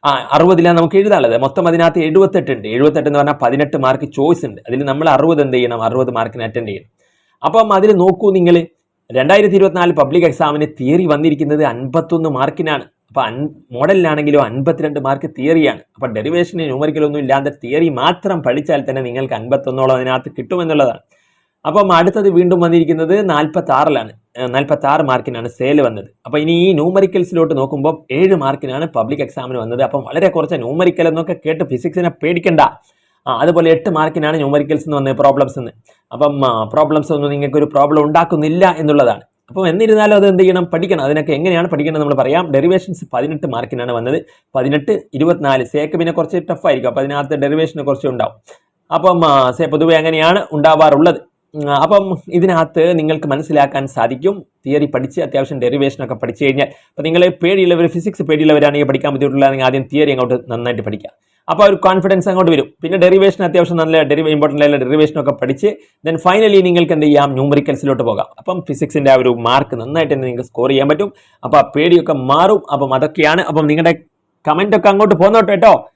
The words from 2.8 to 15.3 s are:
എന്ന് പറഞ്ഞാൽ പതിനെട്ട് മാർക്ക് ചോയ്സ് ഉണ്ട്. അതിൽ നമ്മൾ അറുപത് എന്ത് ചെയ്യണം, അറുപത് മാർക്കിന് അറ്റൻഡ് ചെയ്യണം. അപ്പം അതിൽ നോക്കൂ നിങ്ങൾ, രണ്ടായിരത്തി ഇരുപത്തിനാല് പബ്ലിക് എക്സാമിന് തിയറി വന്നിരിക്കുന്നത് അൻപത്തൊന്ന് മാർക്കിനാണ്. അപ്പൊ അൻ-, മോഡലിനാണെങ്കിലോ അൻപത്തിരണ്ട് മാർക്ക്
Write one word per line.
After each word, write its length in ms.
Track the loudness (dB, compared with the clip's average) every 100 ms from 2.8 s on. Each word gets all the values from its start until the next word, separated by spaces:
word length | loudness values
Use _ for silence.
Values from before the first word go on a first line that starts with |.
| 2 2 -2
എന്ന് 100 | 0
പറഞ്ഞാൽ 160 | 0 0
പതിനെട്ട് 340 | 0 0 -2 0
മാർക്ക് 280 | 0 -2
ചോയ്സ് 420 | -4 -4 0 0 -2
ഉണ്ട്. 160 | -12 -8
അതിൽ 160 | -6
നമ്മൾ 240 | -4 -2 2
അറുപത് 340 | 2 2 2
എന്ത് 140 | 2 0
ചെയ്യണം, 260 | -2 -2
അറുപത് 280 | -2 -2 -2
മാർക്കിന് 320 | -2 -6 -6
അറ്റൻഡ് 260 | -8 -6 -8
ചെയ്യണം. 160 | -12 -14 _ _ _ _ _
അപ്പം 280 | -2 2 2
അതിൽ 200 | 4 4
നോക്കൂ 400 | 4 4 2 0
നിങ്ങൾ, 340 | 2 4 2 0 _ _ _ _
രണ്ടായിരത്തി 420 | -4 2 4 4
ഇരുപത്തിനാല് 380 | 4 2 2 -2
പബ്ലിക് 320 | 2 2 2
എക്സാമിന് 420 | 0 0 -2 -2 -4 -4
തിയറി 260 | 0 0 2
വന്നിരിക്കുന്നത് 580 | 0 0 0 -2 0
അൻപത്തൊന്ന് 640 | 0 -2 -4 -4 -2 -2 -2
മാർക്കിനാണ്. 540 | -2 -4 -4 -4 -4
അപ്പൊ 400 | -8 _ _ -4
അൻ-, 280 | -4 -6 -10 -10 _
മോഡലിനാണെങ്കിലോ 680 | -4 0 2 2 0 0 0
അൻപത്തിരണ്ട് 600 | 0 -2 -2 -2 -4 -4
മാർക്ക് 300 | -4 -4 -6